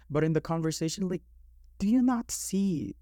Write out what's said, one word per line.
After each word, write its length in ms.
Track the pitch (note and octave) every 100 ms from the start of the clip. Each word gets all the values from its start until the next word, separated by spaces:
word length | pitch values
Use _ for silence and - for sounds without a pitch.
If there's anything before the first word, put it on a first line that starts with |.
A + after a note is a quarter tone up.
| -
butt 160 | D3 D#3
in 80 |
the 80 | D#3
conversation. 680 | - E3 D#3+ D#3 E3 - F#3
Like, 140 | - - - - - - -
"Do 100 | G3
you 140 | B3+
not 280 | B3 A#3+ -
see 640 | - - F#3+ G3 D3+ - -